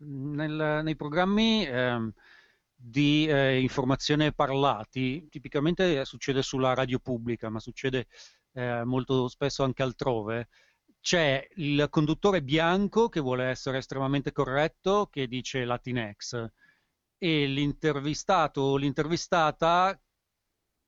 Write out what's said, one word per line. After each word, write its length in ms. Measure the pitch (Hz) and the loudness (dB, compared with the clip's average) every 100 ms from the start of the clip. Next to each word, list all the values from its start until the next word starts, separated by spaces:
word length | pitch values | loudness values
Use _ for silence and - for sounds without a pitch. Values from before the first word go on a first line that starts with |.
mm, 300 | 147 139 139 147 | -12 -10 -6 -4
nel, 460 | 151 156 156 151 | -4 -2 -2 0
nei 120 | 156 156 | -2 -4
programmi, 680 | 147 151 185 208 226 220 160 | -4 0 2 4 4 2 0
ehm, 460 | 123 127 120 113 - - - _ _ _ _ | 0 0 0 -4 -8 -18 -20 _ _ _ _
di, 500 | 120 120 147 151 156 | -6 2 4 4 4
eh, 320 | 139 135 131 | 4 4 2
informazione 720 | 131 - 127 135 - 151 151 | 0 0 0 0 2 2 2
parlati, 960 | - 143 135 139 107 110 131 131 143 151 | 2 0 2 2 0 -4 -4 -4 -4 -10
tipicamente, 720 | - 117 147 151 175 185 143 | -16 -6 -2 0 2 2 2
eh, 40 | 135 | -2
succede 360 | 120 - 135 | -6 -2 -2
sulla 300 | 131 135 131 | 0 0 0
radio 260 | 127 131 123 | 2 0 -2
pubblica, 500 | - 120 117 117 113 | -2 -4 -4 -6 -6
ma 100 | 110 | -8
succede, 480 | 123 - 135 131 113 - - _ _ | -10 -6 -4 -2 -4 -12 -20 _ _
eh, 300 | 131 123 120 | -8 -4 -4
molto 440 | 120 127 123 131 123 | -2 -2 0 0 0
spesso 360 | - 139 - | -2 -4 0
anche 180 | 135 - | -2 0
altrove, 640 | 131 - 139 113 104 113 117 _ _ _ _ _ | -4 -2 -2 -2 -2 -6 -8 _ _ _ _ _
c'è 460 | - 180 151 135 - - | 0 2 2 0 -4 -6
il 320 | 147 143 147 | 0 2 2
conduttore 520 | - 151 160 202 185 | 2 2 2 2 2
bianco 680 | 135 156 165 185 202 214 233 | 2 2 4 2 2 2 2
che 100 | 170 | 0
vuole 260 | 127 127 127 | -2 -2 -2
essere 320 | 127 - 131 | -4 -4 -4
estremamente 520 | - 131 135 139 135 | -4 -4 0 0 -2
corretto, 760 | - 139 135 160 - 185 202 202 | -2 0 0 0 -2 0 0 0
che 160 | 147 127 | -4 -4
dice 380 | 127 - 135 120 | -6 -6 -4 -2
Latinx, 840 | 120 - 123 107 101 - 120 113 _ _ _ _ _ _ - | -4 -4 -4 -4 -8 -10 -8 -8 _ _ _ _ _ _ -6
e 280 | 165 156 143 | -2 0 0
l'intervistato 1120 | 135 143 - 156 139 143 147 - 190 151 143 | 0 -2 0 -2 0 -2 -4 0 2 2 0
o 160 | 135 139 | 0 2
l'intervistata, 1200 | 143 135 151 170 - 180 156 143 165 175 190 196 _ _ _ _ _ _ _ _ | 0 -2 -2 -2 0 2 2 2 2 4 2 -2 _ _ _ _ _ _ _ _